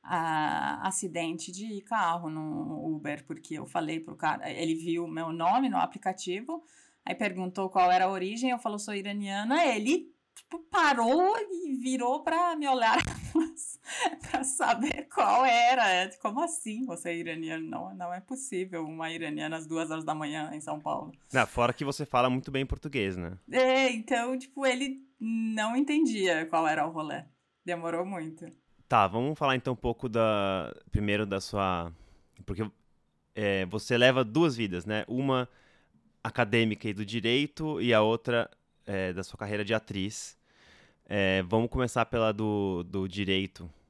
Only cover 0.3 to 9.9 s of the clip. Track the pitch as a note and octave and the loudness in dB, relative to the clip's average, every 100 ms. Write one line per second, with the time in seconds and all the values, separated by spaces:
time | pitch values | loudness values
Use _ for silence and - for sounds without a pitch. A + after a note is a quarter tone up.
0.3 | D#3 D3+ D#3 C#3 - F#3+ - F#3 E3 E3 | 0 0 0 -2 -2 -4 -4 -4 -4 -4
1.3 | E3 - F3+ A3 G3+ - G3 F3 E3+ E3 | -6 -10 -10 -10 -10 -4 0 0 0 -4
2.3 | D#3 D#3 D#3+ D#3 D#3+ D#3+ D3+ D3+ D3 - | -6 -6 -6 -6 -6 -4 -4 -6 -8 -10
3.3 | D#3+ - D#3 C#3 E3+ D#3 D#3+ D#3+ D#3 D#3 | -14 -10 -10 -4 -4 -2 -6 -8 -4 -2
4.3 | - - - D#3+ D#3+ E3 E3 E3+ D#3+ E3 | -2 -6 -4 -2 -2 -2 -2 -4 -6 -6
5.3 | E3 E3 A#3 C4 F#3 E3+ - F#3+ F#3 F#3 | 0 2 4 2 0 -2 -2 -6 -4 -6
6.3 | F#3 C4 D#4+ - - _ _ - - G#3 | -6 -6 -10 -10 -20 _ _ -10 -4 -4
7.3 | F#3 F#3 F#3 F#3+ F#3+ F3+ F#3 F#3 F#3+ F#3 | -4 -6 -4 0 4 6 6 4 0 -4
8.3 | A3+ B3+ A#3+ - G#3 G#3 G3+ G3+ G3+ G3+ | -2 -2 0 -4 -6 -6 -6 -4 -6 -4
9.3 | G3 A3 D4 D#4 A3 G#3+ | -4 2 4 4 2 2